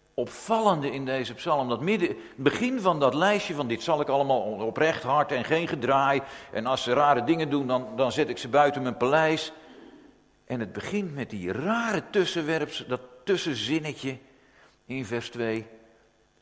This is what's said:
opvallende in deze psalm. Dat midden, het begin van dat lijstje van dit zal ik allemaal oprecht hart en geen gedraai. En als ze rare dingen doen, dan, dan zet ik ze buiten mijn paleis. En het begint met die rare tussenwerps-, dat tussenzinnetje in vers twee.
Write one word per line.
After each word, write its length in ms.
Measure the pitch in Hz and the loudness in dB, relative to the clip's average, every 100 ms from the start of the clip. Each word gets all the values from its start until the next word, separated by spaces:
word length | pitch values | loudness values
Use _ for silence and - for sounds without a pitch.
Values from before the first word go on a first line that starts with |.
| _ | _
opvallende 760 | - 123 - - 220 214 170 139 | -6 -6 -6 -2 2 4 2 0
in 140 | 127 | -4
deze 300 | 135 131 120 | -2 -2 -4
psalm. 340 | 120 - 147 127 | -6 0 0 2
Dat 120 | 117 | 0
midden, 280 | 156 214 170 | 0 2 0
het 280 | 101 - - | -2 -10 -2
begin 440 | 139 - 247 262 | 0 2 0 0
van 200 | 190 160 | 2 4
dat 140 | 139 | 2
lijstje 400 | 135 190 208 - | 4 2 2 -2
van 140 | 151 131 | -4 -4
dit 140 | 113 | -2
zal 180 | - 156 | 0 0
ik 80 | 143 | 2
allemaal 340 | 139 139 127 | 2 2 2
oprecht 600 | 101 107 113 110 156 160 | 0 -2 -4 2 2 2
hart 300 | 120 143 143 | 2 2 2
en 120 | 135 | 0
geen 240 | 110 156 170 | 0 0 0
gedraai. 540 | 160 123 139 139 139 135 - - | -2 2 4 4 2 -2 -12 -10
En 140 | - 113 | -6 -2
als 160 | 127 | -2
ze 100 | - | 2
rare 320 | 123 147 135 | 4 6 4
dingen 260 | 113 165 156 | 2 0 0
doen, 160 | 143 131 | 0 0
dan, 300 | 127 127 113 | 0 -2 0
dan 160 | 131 | 0
zet 160 | 123 139 | 2 -2
ik 100 | 123 | -2
ze 100 | 127 | 0
buiten 340 | 135 147 139 | 4 4 4
mijn 140 | 127 107 | -2 0
paleis. 560 | 123 151 160 156 - - - - - - - _ _ _ | 2 4 4 2 -4 -12 -20 -20 -20 -20 -20 _ _ _
En 160 | - 127 | -8 -6
het 120 | 107 | -6
begint 420 | - - 208 196 | -8 -6 -4 -4
met 160 | 143 120 | -6 -8
die 220 | 107 90 | -6 -4
rare 580 | 95 160 233 233 196 - | -2 -2 -2 0 -2 0
tussenwerps-, 760 | 208 180 170 151 160 147 - 120 | 0 0 0 -2 -2 -2 -6 -6
dat 120 | 123 - - | -6 -8 -10
tussenzinnetje 920 | - 180 175 123 110 151 156 139 135 127 - _ _ _ - _ | -2 0 0 -4 -2 -2 -4 -6 -8 -8 -12 _ _ _ -20 _
in 200 | - 131 | -10 -8
vers 260 | 113 120 117 | -4 -4 -6
twee. 360 | 120 117 113 110 - - _ _ _ _ _ | -4 -2 -2 -6 -16 -20 _ _ _ _ _